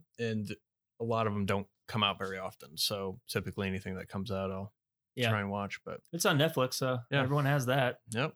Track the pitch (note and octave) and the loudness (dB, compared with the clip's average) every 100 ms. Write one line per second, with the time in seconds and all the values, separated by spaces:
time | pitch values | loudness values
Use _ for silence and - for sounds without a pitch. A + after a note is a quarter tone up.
0 | - - A2+ A2 G2+ - _ _ _ - | -20 -6 -4 -2 -4 -8 _ _ _ -8
1 | A#2 A2+ G#2+ G#2 G2 G2 G2 _ - A2 | -2 2 2 0 2 0 -2 _ -6 0
2 | G2+ F#2 F#2+ F#2+ F#2 - C2+ E2 - G2+ | 2 0 -4 -6 -8 -10 -16 -4 -2 0
3 | G2 F#2+ - G#2+ F#2+ F#2+ F#2+ F#2+ G2+ F#2 | -4 -6 -4 -4 -2 -2 -2 -2 -4 -8
4 | - G2+ G2 F#2+ F#2+ F#2+ G2+ _ _ _ | -6 -6 -4 -2 -2 -4 -8 _ _ _
5 | _ - A#2 G#2+ G2+ G2+ G2+ - - - | _ -2 2 2 0 -2 -4 -6 -10 -12
6 | - E3+ G3 D3 D#3 D3 B2+ - C3 B2 | -8 0 2 4 4 4 0 2 0 -2
7 | - C#3 C3 C#3+ C#3 C#3+ B2 C#3 B2+ - | 0 0 2 2 4 2 4 2 2 0
8 | - A2+ D#3 | -6 -2 -2